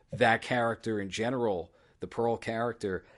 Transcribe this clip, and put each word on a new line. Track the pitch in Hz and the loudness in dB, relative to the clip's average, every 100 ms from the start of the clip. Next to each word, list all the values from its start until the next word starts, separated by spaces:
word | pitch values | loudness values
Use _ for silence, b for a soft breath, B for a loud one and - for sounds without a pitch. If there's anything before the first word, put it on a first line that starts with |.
| b | b
that | - 117 113 | 2 4 4
character | - 123 117 110 113 104 | 2 0 2 0 -2 -2
in | 98 | -2
general, | 95 113 131 117 90 87 _ b b | -2 -2 0 0 0 -4 _ b b
the | 90 | -10
Pearl | - 117 113 | -2 0 0
character, | 117 113 120 110 101 90 - | -2 -2 -2 -2 -4 -4 -8